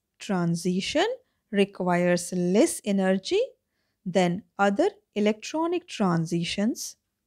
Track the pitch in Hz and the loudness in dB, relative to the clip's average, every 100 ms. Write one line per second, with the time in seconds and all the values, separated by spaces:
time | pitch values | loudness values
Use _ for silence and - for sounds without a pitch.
0 | _ - - 185 170 170 185 185 - 294 | _ -12 -4 0 0 0 -2 -2 0 0
1 | 440 508 _ _ - 202 196 - 180 175 | 0 -2 _ _ -4 0 0 0 0 2
2 | 175 175 - 180 175 202 330 - 208 196 | 2 0 -2 -2 2 4 2 0 -2 0
3 | 190 190 - 392 523 - _ _ _ _ | 2 0 0 -2 -2 -6 _ _ _ _
4 | 190 190 175 180 - - 202 202 392 - | -2 2 2 0 -6 0 0 2 0 -2
5 | _ 214 208 220 - 311 339 349 - - | _ -2 0 0 -4 -4 -2 -4 -6 -2
6 | 190 170 165 170 170 - 214 339 - - | 0 0 -2 -4 -4 -2 -2 -2 -10 -16
7 | _ _ | _ _